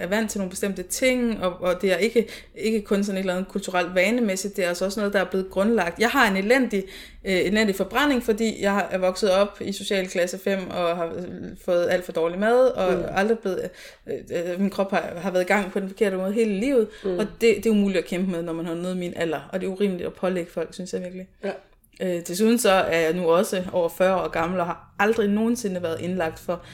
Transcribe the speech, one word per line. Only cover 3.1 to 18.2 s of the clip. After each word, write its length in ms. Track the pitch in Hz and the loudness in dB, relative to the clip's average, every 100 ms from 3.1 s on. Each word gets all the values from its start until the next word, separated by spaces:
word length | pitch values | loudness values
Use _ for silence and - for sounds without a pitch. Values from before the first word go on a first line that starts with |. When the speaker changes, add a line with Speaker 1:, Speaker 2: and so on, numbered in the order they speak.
| 190 | -2
Speaker 1:
et 20 | |
eller 140 | 190 | -2
andet 140 | 180 190 | -2 -4
kulturelt 460 | 196 185 180 175 | -6 -2 -2 0
vanemæssigt, 600 | 185 190 247 214 190 202 202 | 2 4 4 2 0 -4 -2
det 80 | |
er 40 | 175 | -2
altså 160 | 175 | 0
også 160 | 190 214 | -2 0
noget, 120 | 202 | 0
der 80 | 202 | 2
er 40 | |
blevet 260 | 180 190 190 | 0 -2 -2
grundlagt. 480 | 185 208 226 170 175 | 0 2 2 2 0
Jeg 120 | 233 | 2
har 200 | 269 220 | 4 2
en 60 | 190 | 2
elendig, 480 | 202 269 240 196 190 - - - | 4 2 2 -2 -4 -12 -20 -8
øh, 120 | 196 185 | -2 0
elendig 380 | 160 214 220 190 | 2 2 2 0
forbrænding, 460 | 185 240 294 247 | 0 2 2 2
fordi 400 | 233 214 220 - | 0 0 0 0
jeg 100 | 196 | 0
har, 160 | 202 - | 0 0
er 80 | 185 | 0
vokset 320 | 185 180 202 | 0 2 2
op 280 | 190 208 - | 4 2 -2
i 120 | 202 | -8
socialklasse 640 | 196 196 196 185 185 180 190 | -6 -2 -2 -2 -2 -2 -2
fem, 320 | 202 190 180 | -2 -2 -4
og 260 | 180 170 175 | -2 -2 0
har, 100 | 165 - | -4 -6
øh, 80 | 180 180 180 - | -10 -10 -12 -8
fået 240 | - 175 175 | 0 2 2
alt 140 | 180 | 0
for 80 | 180 | -2
dårlig 260 | 170 170 180 | -2 -2 0
mad, 280 | 220 247 262 | 4 6 4
og 260 | - 185 | 2 0
Speaker 2:
Mm. 100 | 180 - | 0 0
Speaker 1:
aldrig 280 | 190 208 226 | 0 2 0
blevet, 320 | 196 180 180 - - - - | -2 -4 -6 -10 -20 -16 -10
øh, 80 | 135 - 170 175 | -10 -4 -4 -2
øh, 80 | 180 | 0
min 100 | 196 | 0
krop 200 | - 196 | 0 0
har, 240 | 185 - 170 | -2 -2 -4
har 120 | 185 | -2
været 120 | 185 | 0
i 20 | 180 | 2
gang 240 | 202 190 | 0 0
på 80 | 202 | -4
den 80 | 190 | -4
forkerte 280 | - 202 185 | 0 0 0
måde 160 | 190 | 0
hele 280 | 220 220 190 | 0 0 0
livet, 280 | 262 254 214 - | 2 2 2 -2
Speaker 2:
Mm. 140 | 196 175 | -4 -2
Speaker 1:
og 80 | 196 - | -4 2
det, 160 | 226 208 | 4 4
det 100 | 226 | 4
er 40 | |
umuligt 280 | 208 196 180 | 4 4 0
at 60 | - | 0
kæmpe 220 | 180 | -2